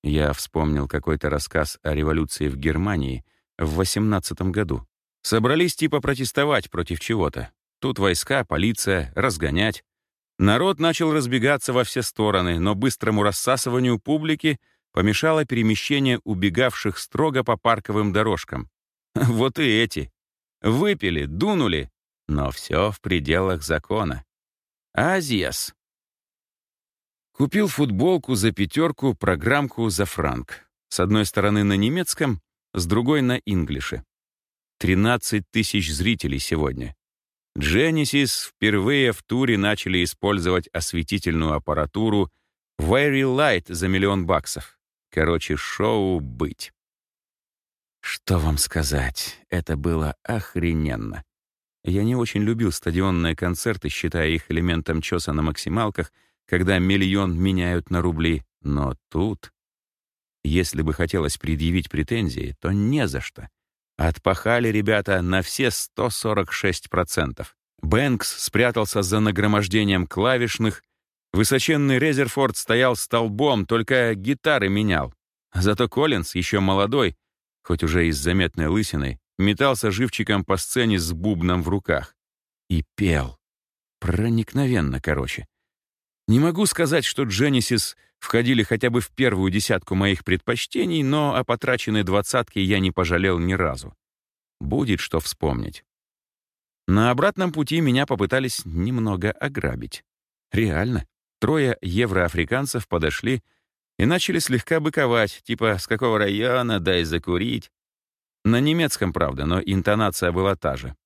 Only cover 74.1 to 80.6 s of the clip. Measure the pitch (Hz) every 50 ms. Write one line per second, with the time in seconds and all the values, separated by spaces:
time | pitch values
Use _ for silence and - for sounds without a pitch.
74.1 | 113 98 95 120 143 - - 156 151 127 101 95 98 104 107 104 90 78 65 62
75.1 | - _ _ _ _ _ _ _ - 90 90 104 107 101 123 110 - 127 147 156
76.1 | 131 92 80 - - 90 90 - - 101 98 95 95 98 101 104 123 143 120 90
77.1 | 80 _ _ _ _ _ _ _ _ _ _ - 87 80 - 80 80 90 85 82
78.1 | 78 67 71 87 90 95 90 82 - - 80 76 90 107 104 - - 76 69 65
79.1 | 64 - _ _ _ - 95 101 104 - 139 139 131 104 - 107 95 107 127 117
80.1 | - - 107 - 107 98 90 - 98 92